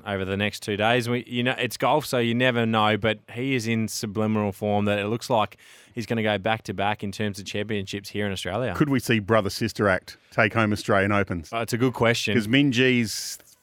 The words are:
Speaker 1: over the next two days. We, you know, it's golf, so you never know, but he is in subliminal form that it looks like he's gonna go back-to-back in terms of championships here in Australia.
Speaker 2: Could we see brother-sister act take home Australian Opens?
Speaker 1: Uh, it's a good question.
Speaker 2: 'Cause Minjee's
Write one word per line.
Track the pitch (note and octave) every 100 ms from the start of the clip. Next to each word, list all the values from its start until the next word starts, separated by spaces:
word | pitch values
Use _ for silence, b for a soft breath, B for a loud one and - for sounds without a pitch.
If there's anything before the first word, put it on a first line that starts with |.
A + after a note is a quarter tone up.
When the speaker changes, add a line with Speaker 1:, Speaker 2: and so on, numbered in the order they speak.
| G#2
Speaker 1:
over | G2
the | F#2+ G2
next | G#2 -
two | - G2+
days. | G#2+ B2 A#2
We, | A#2+ -
you | B2
know, | B2 B2+
it's | A#2+ -
golf, | B2+ D3+ -
so | B2+
you | A#2 A#2+
never | B2+ A#2+
know, | A#2 A2 G#2+ G#2+
but | A2 G#2+ -
he | A#2+ C3+ C3
is | A2
in | A2+ A2
subliminal | - A2 G2+ G#2+ G#2+ G#2
form | F#2+ G#2+ G#2 G#2
that | G#2
it | G2+
looks | A#2 -
like | A#2 G2+ - B B B -
he's | G#2+
gonna | A#2
go | G#2+ G#2
back-to-back | G#2 A2 - F#2+ G2+ G#2+
in | G2+
terms | - G#2+ G2
of | F#2+
championships | G#2 G#2 G#2 G2 G2+ G2+
here | G#2 G#2
in |
Australia. | F#2+ F#2 G2+ B2+ F2+
Speaker 2:
Could | D3+
we | C3
see | - A2+
brother-sister | G2 A2+ F#2+ - A2+ - G#2
act | F#2 - - _
take | - A2
home | A#2 G#2+
Australian | G#2 - G2+ G2
Opens? | G2+ F#2+ F2 E2
Speaker 1:
Uh, | A2+
it's | A2+
a | A2+
good | C3 -
question. | A#2 A#2 - G#2
Speaker 2:
'Cause | G#2+
Minjee's | C3+ C#3+ A#2+ B2+ B2 G#2+ - - - - _